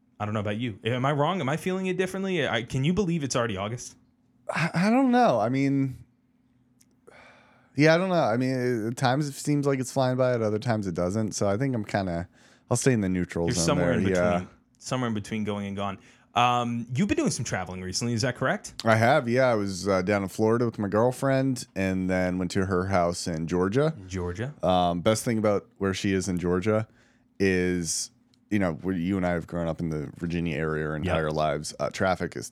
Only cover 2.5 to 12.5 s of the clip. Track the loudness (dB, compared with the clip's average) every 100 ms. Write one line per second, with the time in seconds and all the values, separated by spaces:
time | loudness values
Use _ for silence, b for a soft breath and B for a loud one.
2.5 | -2 -2 -2 0 2 0 -2 -2 0 0
3.5 | -2 -6 -8 -12 -20 _ _ _ _ -8
4.5 | -4 -2 0 2 4 4 4 4 4 2
5.5 | 2 2 2 0 -4 -16 _ _ _ _
6.5 | _ _ _ _ _ -20 B B B B
7.5 | B B 4 6 6 2 2 2 2 0
8.5 | 0 0 0 -2 0 2 2 -2 -4 -2
9.5 | 0 2 0 -2 0 0 2 2 2 0
10.5 | 0 0 0 0 -2 0 0 -2 0 0
11.5 | 0 -2 -4 -4 -4 -2 -4 -6 b b